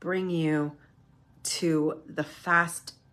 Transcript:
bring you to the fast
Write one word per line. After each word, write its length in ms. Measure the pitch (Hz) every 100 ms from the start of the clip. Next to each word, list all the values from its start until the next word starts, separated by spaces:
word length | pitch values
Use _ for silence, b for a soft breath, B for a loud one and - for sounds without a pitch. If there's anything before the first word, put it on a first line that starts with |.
bring 280 | 175 185 185
you 480 | 170 156 151 147 - b b _ _ _ -
to 580 | - - 170 156 151 - -
the 180 | -
fast 680 | - - 180 170 170 - - - _